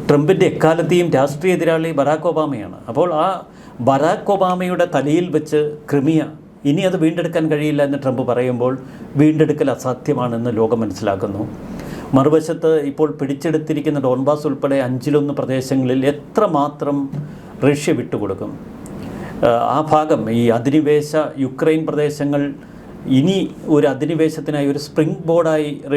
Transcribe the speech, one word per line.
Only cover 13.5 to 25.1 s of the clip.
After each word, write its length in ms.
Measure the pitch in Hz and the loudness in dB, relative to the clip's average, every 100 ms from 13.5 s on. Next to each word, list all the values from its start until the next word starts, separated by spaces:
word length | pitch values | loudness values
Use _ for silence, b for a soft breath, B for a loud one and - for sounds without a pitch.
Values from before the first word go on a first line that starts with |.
| 156 156 147 151 147 | -2 -2 -2 -2 0
ഡോൺബാസ് 480 | 127 127 135 151 151 | 0 0 0 0 -2
ഉൾപ്പെടെ 280 | 127 143 139 | -2 0 0
അഞ്ചിലൊന്ന് 580 | 123 127 147 143 143 | 0 -2 0 0 0
പ്രദേശങ്ങളിൽ 720 | 139 131 131 123 135 127 131 135 | -2 -2 -2 0 0 2 2 0
എത്രമാത്രം 1040 | 143 - - 208 147 143 143 143 143 139 B B B B - 135 | -2 -4 0 2 2 0 -2 -4 -2 -4 B B B B 0 2
റഷ്യ 240 | 147 - | 2 0
വിട്ടുകൊടുക്കും? 680 | 123 120 113 101 95 107 - - - B B B B B - | -2 -2 -4 -4 -6 -8 -12 -14 -16 B B B B B 0
ഏഹ്, 120 | 117 | 2
ആ 400 | 117 117 135 156 | 2 2 0 2
ഭാഗം, 400 | 151 156 135 110 | 2 2 0 0
ഈ 180 | 117 120 | 2 2
അധിനിവേശ 600 | 117 123 151 143 151 147 156 139 135 | 2 2 2 4 2 2 -2 -2 -2
യുക്രൈൻ 460 | 131 - 156 156 156 | -4 0 2 2 0
പ്രദേശങ്ങൾ 680 | 147 147 147 143 143 143 139 B B B - - | 0 -2 -2 -2 0 -2 -6 B B B -12 0
ഇനി 440 | 131 160 190 - - - | 4 4 2 -2 -6 2
ഒരു 200 | 147 143 | 4 4
അധിനിവേശത്തിനായി 800 | 127 151 160 156 156 143 147 143 | 2 -2 0 0 -2 -4 -2 0
ഒരു 120 | 139 | -2
സ്പ്രിംഗ് 480 | - - 156 | -2 0 0